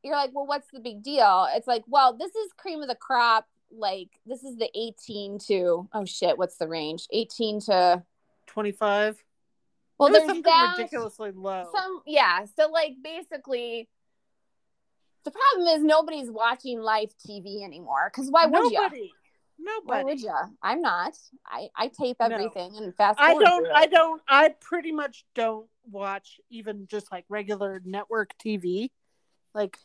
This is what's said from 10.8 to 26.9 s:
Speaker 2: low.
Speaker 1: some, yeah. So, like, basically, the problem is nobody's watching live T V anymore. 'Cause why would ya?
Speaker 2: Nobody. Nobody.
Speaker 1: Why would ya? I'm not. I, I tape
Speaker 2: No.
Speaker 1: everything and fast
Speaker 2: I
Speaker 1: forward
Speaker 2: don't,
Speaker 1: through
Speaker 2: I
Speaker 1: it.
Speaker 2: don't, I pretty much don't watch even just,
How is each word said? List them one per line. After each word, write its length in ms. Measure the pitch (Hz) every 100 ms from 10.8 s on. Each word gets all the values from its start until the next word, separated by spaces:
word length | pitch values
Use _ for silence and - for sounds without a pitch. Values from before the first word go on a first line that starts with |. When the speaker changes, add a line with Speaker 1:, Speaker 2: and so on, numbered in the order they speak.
| 349 254 220 214 208
Speaker 2:
low. 380 | 190 190 190 175 403
Speaker 1:
some, 260 | 370 359 -
yeah. 380 | 294 220 175 208 -
So, 120 | 311
like, 240 | 320 311 262
basically, 840 | 294 330 - 294 269 247 240 233 226 _ _ _ _ _ _ _ _ _ _ _ _ _
the 80 | -
problem 360 | 403 539 440 339
is 160 | 311
nobody's 480 | 302 311 320 311 247
watching 480 | 214 226 254 269 233
live 340 | 220 220 214 _
T 180 | - 202
V 220 | 190 202
anymore. 460 | 196 151 151 135 185
'Cause 220 | 254 254
why 160 | 311 320
would 240 | 330 480
ya? 80 | 427
Speaker 2:
Nobody. 320 | 392 277 190 _ _ _ _ _
Nobody. 220 | 349 440 320
Speaker 1:
Why 180 | 220
would 160 | 269 285
ya? 260 | 214 147 196 _
I'm 180 | - 285
not. 340 | 285 175 202 - _ 262 -
I, 240 | 117 208 -
I 140 | 226
tape 280 | - 254 240
Speaker 2:
No. 60 | 233
Speaker 1:
everything 500 | 226 214 190 180 214
and 180 | 202 -
fast 240 | 208 214
Speaker 2:
I 140 | 294
Speaker 1:
forward 100 | 302 349
Speaker 2:
don't, 200 | 349 330
Speaker 1:
through 100 | 302
Speaker 2:
I 80 |
Speaker 1:
it. 80 | 311
Speaker 2:
don't, 300 | 330 320 320 -
I 220 | 277 302 302
pretty 320 | - 349 320
much 320 | 311 285 - _ -
don't 320 | 226 220 226 _ 240
watch 480 | 202 196 196 _ _ _
even 380 | 233 214 208
just, 240 | 190